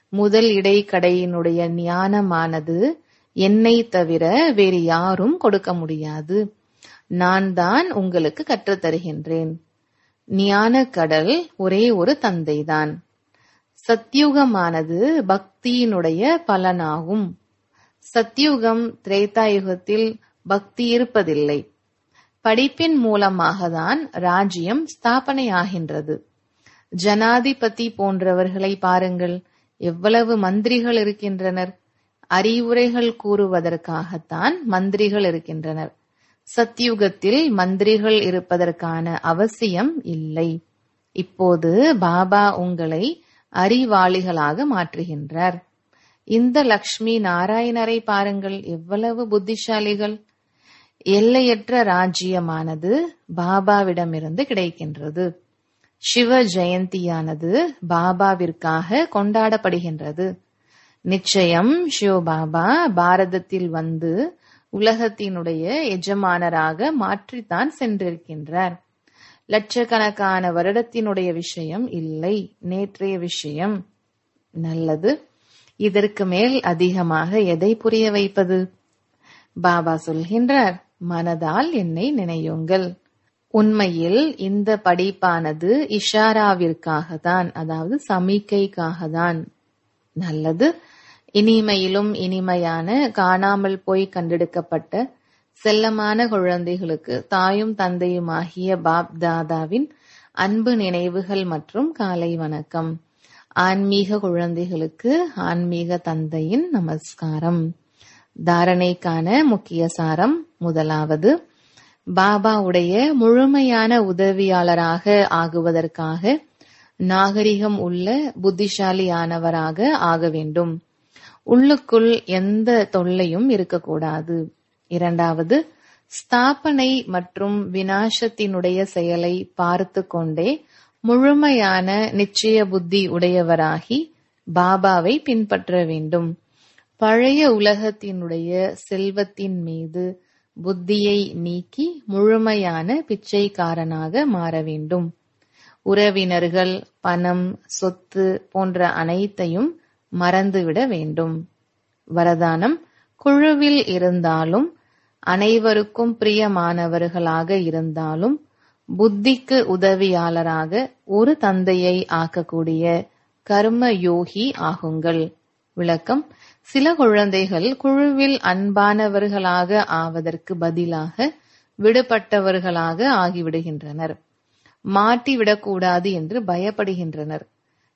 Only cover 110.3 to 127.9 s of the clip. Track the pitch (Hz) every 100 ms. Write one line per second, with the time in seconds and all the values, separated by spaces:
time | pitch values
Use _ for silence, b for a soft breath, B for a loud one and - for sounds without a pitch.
110.3 | 330 311 - 170 160 156 156 156 156 190
111.3 | 339 - b b b b b - 180 196
112.3 | 208 214 214 190 180 175 196 285 277 226
113.3 | 247 269 277 262 226 220 240 196 180 196
114.3 | 190 196 180 175 170 165 170 208 208 196
115.3 | 165 165 170 165 165 160 - 160 165 196
116.3 | 302 - b b b b - 185 190 196
117.3 | 202 214 202 214 202 175 175 185 262 302
118.3 | - 196 180 202 202 190 190 185 170 165
119.3 | 170 165 160 160 160 254 311 175 165 165
120.3 | 156 156 156 170 165 _ _ b b b
121.3 | b - 240 277 277 - 233 226 233 -
122.3 | 185 196 214 220 233 196 190 180 185 175
123.3 | 170 262 208 180 175 160 156 160 156 160
124.3 | 165 160 _ _ _ - 175 175 170 170
125.3 | 160 165 277 320 b b b b - -
126.3 | 247 254 285 320 285 262 262 - 180 180
127.3 | - 202 208 190 185 190